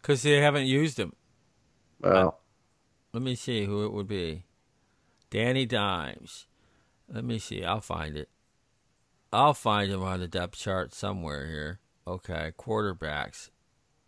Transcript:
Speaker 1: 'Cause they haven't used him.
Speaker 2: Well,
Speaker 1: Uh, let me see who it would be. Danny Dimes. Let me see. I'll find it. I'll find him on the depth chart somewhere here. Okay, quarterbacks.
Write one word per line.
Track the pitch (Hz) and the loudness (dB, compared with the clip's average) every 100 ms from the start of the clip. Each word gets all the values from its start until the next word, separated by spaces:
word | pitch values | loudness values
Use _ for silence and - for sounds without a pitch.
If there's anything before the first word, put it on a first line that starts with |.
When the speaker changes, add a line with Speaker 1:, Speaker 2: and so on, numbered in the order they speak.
Speaker 1:
'Cause | - 139 | 0 2
they | 143 143 | 6 6
haven't | 147 147 131 | 6 4 4
used | 135 160 135 | 4 2 0
him. | 90 - _ _ _ _ _ _ _ _ | -4 -6 _ _ _ _ _ _ _ _
Speaker 2:
Well, | - 95 90 | 6 6 6
Speaker 1:
Uh, | - _ _ _ _ _ _ _ | 2 _ _ _ _ _ _ _
let | 117 | -6
me | 131 | -4
see | 123 - 117 | -4 -2 0
who | 101 104 | 0 0
it | 104 | -2
would | 104 98 | -2 -4
be. | 101 85 78 - _ _ _ _ _ _ _ _ | -4 -4 -6 -12 _ _ _ _ _ _ _ _
Danny | - 117 131 | 0 2 2
Dimes. | 123 113 101 90 71 - - - - _ _ _ _ _ _ | 2 2 2 0 -4 -10 -16 -20 -20 _ _ _ _ _ _
Let | 135 | -8
me | 123 113 | -4 -4
see. | - - | -6 -6
I'll | 87 107 | -2 -4
find | - 82 78 76 | -4 -6 -6 -8
it. | - _ _ _ _ _ _ _ _ _ _ | -10 _ _ _ _ _ _ _ _ _ _
I'll | 107 143 | 4 4
find | 139 117 104 101 | 4 2 2 2
him | 95 | -2
on | 95 92 | -2 -4
the | 90 | -4
depth | 92 87 - | -4 -4 -6
chart | - 95 90 | -4 -2 -4
somewhere | - 101 98 82 71 71 | -6 -6 -4 -6 -6 -6
here. | 76 76 95 _ _ - | -6 -8 -10 _ _ -10
Okay, | 92 - 85 80 - | -10 -6 -6 -6 -10
quarterbacks. | - 110 104 87 78 73 65 - - _ _ _ _ _ | -4 -2 -2 -4 -4 -4 -6 -10 -20 _ _ _ _ _